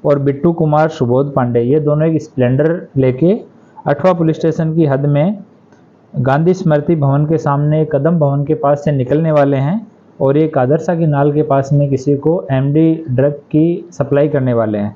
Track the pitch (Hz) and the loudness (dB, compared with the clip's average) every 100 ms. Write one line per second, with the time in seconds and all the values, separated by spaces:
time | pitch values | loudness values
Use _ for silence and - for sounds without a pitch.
0 | 151 143 139 139 170 170 156 151 160 160 | 0 0 0 0 -2 0 0 2 0 -2
1 | 123 127 143 139 123 120 120 151 147 147 | 0 0 0 -2 0 0 0 0 0 0
2 | 160 160 - - 123 131 156 170 - 135 | 0 -2 -4 -2 0 2 0 -2 -4 0
3 | 131 127 165 226 - - - - - - | 0 2 0 0 -6 -20 -20 -10 -4 0
4 | 185 175 160 151 165 143 160 160 151 135 | 0 2 0 0 -2 -2 -2 0 0 0
5 | 143 143 170 208 - - _ - _ _ | 0 2 0 -2 -12 -20 _ -20 _ _
6 | _ - 131 139 165 185 170 151 147 165 | _ -4 0 2 2 0 2 0 0 0
7 | 139 139 151 160 156 143 147 156 156 135 | 2 0 0 0 0 0 0 0 0 0
8 | 156 170 143 139 143 156 139 147 156 139 | 0 2 0 0 -2 -2 0 0 0 -2
9 | 123 147 165 151 143 135 139 214 214 _ | 0 0 2 2 2 0 -2 -4 -8 _
10 | _ - 135 143 156 147 127 156 160 170 | _ -4 0 2 0 0 0 0 0 0
11 | 160 143 147 147 151 139 131 143 139 135 | 0 2 2 0 0 0 2 0 0 -2
12 | 147 143 151 175 - 131 139 147 160 160 | 0 0 0 -2 -2 -2 0 2 2 0
13 | 147 123 143 147 - 151 165 180 - - | -4 0 0 -2 -4 0 0 -2 -10 -8
14 | 127 139 147 143 131 117 110 104 104 | -2 0 0 0 0 0 0 -2 -4